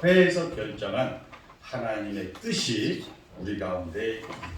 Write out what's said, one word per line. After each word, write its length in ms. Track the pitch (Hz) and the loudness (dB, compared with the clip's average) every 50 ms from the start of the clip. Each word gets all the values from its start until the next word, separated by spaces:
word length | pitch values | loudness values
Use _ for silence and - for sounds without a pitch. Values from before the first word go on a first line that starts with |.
| - | 6
회에서 500 | 175 185 185 180 - - 175 165 - - | 8 10 10 10 8 6 2 0 -2 -2
결정한 680 | - 107 104 104 - - 139 - 127 131 - - - - - - - - - - - | -4 -6 -6 -6 -6 -4 -2 0 0 0 0 -2 -8 -12 -16 -20 -20 -20 -20 -20 -20
하나님의 720 | - - - 110 110 113 110 107 104 101 101 98 95 92 - | -14 -8 -6 -4 -4 -2 -4 -4 -4 -4 -4 -6 -6 -6 -8
뜻이 720 | - - 226 208 - - - 113 104 - - 180 180 - - - - - - - 95 | -8 -6 -4 -2 -2 0 0 0 0 2 0 0 -2 -4 -10 -14 -18 -20 -20 -14 -10
우리 180 | 92 101 104 95 | -8 -6 -4 -4
가운데 640 | 98 92 92 90 87 85 90 104 113 113 113 110 - - - - - 90 - | -4 -2 -2 -4 -4 -6 -6 -4 -2 -2 -4 -4 -6 -12 -12 -12 -12 -10 -10